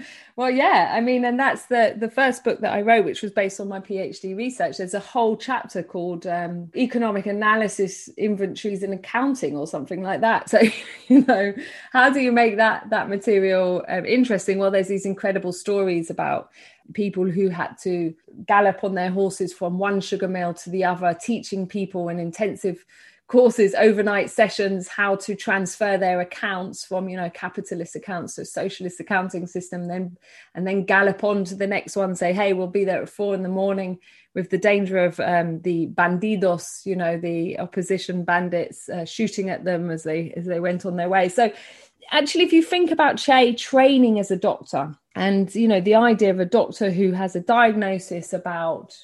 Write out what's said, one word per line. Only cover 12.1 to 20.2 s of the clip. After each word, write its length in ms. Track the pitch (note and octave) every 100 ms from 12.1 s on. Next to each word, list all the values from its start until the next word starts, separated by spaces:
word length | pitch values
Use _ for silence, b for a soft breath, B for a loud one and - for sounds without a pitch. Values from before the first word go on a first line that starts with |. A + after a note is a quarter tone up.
| C#4
you 120 | B3+
make 240 | A#3 A#3 G#3
that, 320 | A3 - G#3
that 220 | G#3+ -
material, 760 | G3 A#3 G3+ F#3+ F#3 F#3 F3+ -
um, 180 | F#3 -
interesting? 520 | B3+ B3 G3 G3 F#3+
Well, 120 | G3
there's 180 | G3 F#3+
these 180 | G3 G3
incredible 460 | G3 G3+ F#3+ F3+
stories 560 | F3 - G3+ F#3+ E3+ E3
about 400 | - D3+ C#3+ - b b b -
people 320 | - G3+ F#3 F#3+
who 220 | F3 F#3+
had 260 | F3 - -
to 320 | F#3+ F3 E3 E3 _ - -
gallop 360 | G3+ G3+ F#3+
on 120 | G3+
their 160 | F#3+ F3+
horses 420 | F#3 G3 F#3+ F#3
from 260 | - F3 F3+
one 220 | G3+ G3
sugar 280 | F#3+ F#3+